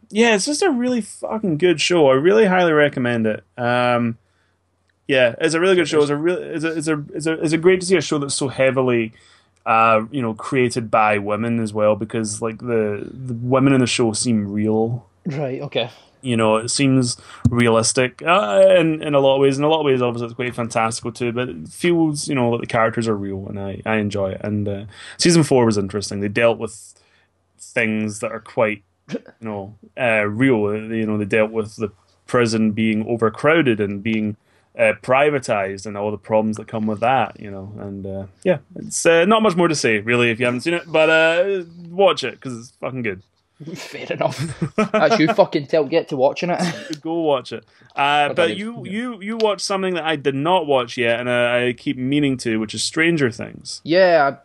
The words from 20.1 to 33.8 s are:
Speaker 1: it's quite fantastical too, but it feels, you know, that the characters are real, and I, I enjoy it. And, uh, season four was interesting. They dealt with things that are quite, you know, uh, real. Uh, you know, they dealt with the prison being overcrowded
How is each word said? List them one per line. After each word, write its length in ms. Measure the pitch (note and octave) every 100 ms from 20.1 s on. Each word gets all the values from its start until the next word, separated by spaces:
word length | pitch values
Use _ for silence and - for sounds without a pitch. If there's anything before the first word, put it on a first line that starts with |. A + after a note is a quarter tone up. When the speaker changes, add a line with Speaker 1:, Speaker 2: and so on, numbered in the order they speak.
| A#2 A#2+
Speaker 1:
it's 80 | A#2
quite 180 | B2
fantastical 560 | A#2+ A#2 A#2 A2+ A#2 A#2+
too, 220 | - A#2+
but 160 | A#2 B2+
it 200 | E2 D#2+
feels, 600 | - F3 E3+ D#3+ D3 D#3
you 60 | C#3
know, 160 | A#2+
that 80 | A#2+
the 60 | -
characters 400 | A#2 A2+ A#2 A2+
are 80 | G#2
real, 300 | G2 F#2+ G2+
and 100 | G2+
I, 240 | G2 G2 -
I 100 | A2
enjoy 360 | G#2 G2+ F#2+
it. 80 | F#2+
And, 240 | G#2 G#2 G2+
uh, 160 | G2 G#2+ - - -
season 240 | E3+ E3+
four 220 | D3 C3 A2+
was 120 | G#2
interesting. 420 | G2 G#2 F#2+ G2+
They 80 | G2+
dealt 300 | A2 A#2 A2
with 360 | A2+ - - _ _ _ _ _ _ _
things 640 | - B2+ A2 A2 G#2+ G#2
that 120 | A2
are 80 | A2+
quite, 420 | - - G#2+ G#2 _ _ -
you 80 | - - _
know, 360 | A2 G#2 G2 G#2+ - -
uh, 260 | B2+ A2 G#2
real. 400 | G#2 C3+ A2+ G#2
Uh, 60 | G#2+ A2
you 120 | A2+ A2
know, 120 | G#2+
they 60 |
dealt 260 | G2+ A2+ G#2+
with 260 | A2+ G#2+ -
the 140 | G#2 - _ _ -
prison 460 | B2 A#2+ A2 A2
being 340 | G#2+ A2 G#2+ A2
overcrowded 720 | A#2+ A2+ A2 D3 E3 C#3+ G#2+